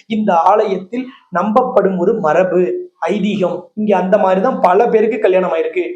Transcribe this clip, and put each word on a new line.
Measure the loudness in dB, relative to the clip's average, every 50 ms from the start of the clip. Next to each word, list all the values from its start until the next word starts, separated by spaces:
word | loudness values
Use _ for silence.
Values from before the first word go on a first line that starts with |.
| -10
இந்த | -6 -4 -2 0 0 0
ஆலயத்தில் | 2 2 2 2 2 2 0 -4 -6 -8 -8 -10 -10 -10 -10 -14 -20 _ _ -4
நம்பப்படும் | -4 -2 0 2 0 0 2 2 2 2 2 0
ஒரு | 0 0 0 0 0
மரபு, | 0 0 2 2 2 2 0 0 0 0 -4 -6 -8 -12 _ _ -6 -4
ஐதீகம். | -2 -2 -2 -2 -2 -2 -2 -4 -4 -8 -12 -12 _
இங்க | -4 0 0 0
அந்த | 0 2 2 2
மாதிரிதான் | 2 2 2 0 0 0 -2 0 0
பல | 2 2 4 4 4
பேருக்கு | 4 2 2 2 0 0 0
கல்யாணம் | 0 2 2 2 0 0 -2
ஆயிருக்கு. | -2 -4 -4 -4 -4 -6 -6 -8